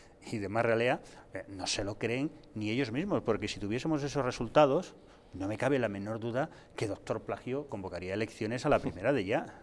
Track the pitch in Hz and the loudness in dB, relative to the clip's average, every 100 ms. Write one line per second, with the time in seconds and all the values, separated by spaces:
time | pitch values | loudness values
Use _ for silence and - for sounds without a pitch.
0 | - - - 110 98 110 117 113 120 156 | -20 -20 -8 -4 0 2 4 4 4 0
1 | - - - 95 - 95 98 - 101 107 | -4 -20 -14 -12 -10 -6 -2 -2 -2 -2
2 | 113 123 151 - - 107 107 117 123 123 | 0 0 -2 -4 -12 -4 0 0 0 0
3 | 202 135 - 104 104 - 101 120 160 151 | 0 0 2 0 0 -4 -2 -2 0 0
4 | 139 143 123 - 113 151 143 156 - - | 0 0 -2 -2 2 6 8 6 0 -14
5 | - - - 90 95 110 127 139 110 98 | -20 -20 -16 -6 -4 0 2 2 2 -2
6 | 101 113 117 120 160 - - - 110 95 | -6 -4 -2 -2 -4 -6 -16 -6 -4 -4
7 | - 110 - 101 123 135 151 107 92 87 | -4 -6 -4 -6 -4 -6 -4 -8 -6 -6
8 | 90 101 110 - 110 123 147 113 135 90 | -4 -2 -2 -2 -4 0 4 4 2 0
9 | 110 139 92 135 - - | 2 2 2 0 -2 -14